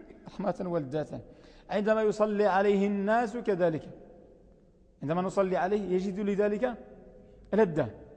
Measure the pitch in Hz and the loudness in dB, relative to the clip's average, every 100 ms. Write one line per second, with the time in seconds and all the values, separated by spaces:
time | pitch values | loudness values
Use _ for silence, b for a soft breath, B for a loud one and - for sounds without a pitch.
0 | - - - - 196 175 180 170 135 151 | -20 -20 -16 -6 -4 -4 -2 -4 -2 -4
1 | 147 127 - B B B B 202 208 220 | -6 -10 -16 B B B B -2 2 2
2 | 214 208 214 202 208 185 202 202 202 202 | 2 2 2 4 4 4 4 4 2 0
3 | 196 226 233 240 214 180 175 160 - - | 2 2 0 -4 -2 2 2 0 -6 -18
4 | - - - - - - _ _ _ - | -20 -20 -20 -20 -20 -20 _ _ _ -10
5 | 135 175 185 196 190 180 180 208 185 185 | -4 -2 -2 0 2 2 0 -2 0 -2
6 | 196 185 202 196 208 202 247 226 - - | -2 -4 -2 2 2 0 -4 -6 -14 -20
7 | - - - - - 196 202 156 117 - | -20 -20 -20 -20 -2 2 2 2 -4 -6
8 | - | -20